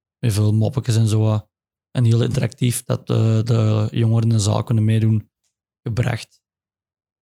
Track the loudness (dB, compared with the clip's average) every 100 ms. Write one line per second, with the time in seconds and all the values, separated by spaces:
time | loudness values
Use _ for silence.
0 | _ _ -2 0 2 2 0 -2 -2 0
1 | 2 2 0 0 -4 _ _ _ _ -2
2 | 2 2 0 -2 -4 -2 -4 -4 -6 -6
3 | -2 0 2 0 0 0 2 0 -2 0
4 | 0 2 2 0 0 0 0 0 2 2
5 | 2 0 -4 _ _ _ _ _ -8 -4
6 | -4 -4 -10 _ _ _ _ _ _ _
7 | _ _